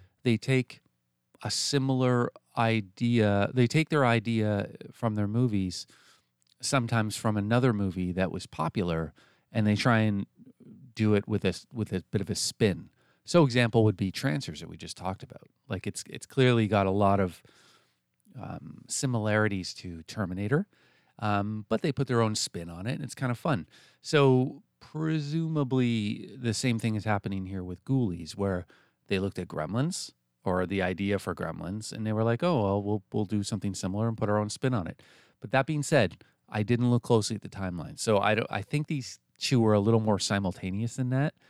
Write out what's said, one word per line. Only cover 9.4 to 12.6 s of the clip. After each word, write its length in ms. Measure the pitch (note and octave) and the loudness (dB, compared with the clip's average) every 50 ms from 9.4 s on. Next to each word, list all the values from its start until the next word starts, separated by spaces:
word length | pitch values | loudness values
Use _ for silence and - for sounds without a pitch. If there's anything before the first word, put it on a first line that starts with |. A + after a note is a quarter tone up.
| _ _ - | _ _ -2
and 120 | A#2 G#2+ | 0 2
they 120 | G#2+ G#2 G#2 | 2 2 2
try 220 | - B2+ A#2+ A2 | 4 4 4 4
and 260 | A2 G#2+ G#2 G2+ G2 - _ _ - - - _ - - - - C#3+ B2+ A2+ | 4 2 0 -2 -4 -8 _ _ -20 -20 -20 _ -20 -20 -20 -20 -20 -14 -4
do 200 | - A2 G#2+ G#2 | 0 2 4 4
it 120 | G2+ G2+ | 2 2
with 200 | - G#2+ G2+ - | 0 -2 -2 0
a, 80 | G2 F2 - - _ | -2 -2 -4 -8 _
with 220 | - A#2+ G#2+ - - | -8 -6 -6 -4 -4
a 100 | F#2 - _ | -6 -6 _
bit 80 | - G#2+ | -4 -4
of 100 | F#2+ - | -4 -4
a 60 | G#2+ | -4
spin. 540 | - - - - - | -4 -4 -6 -2 2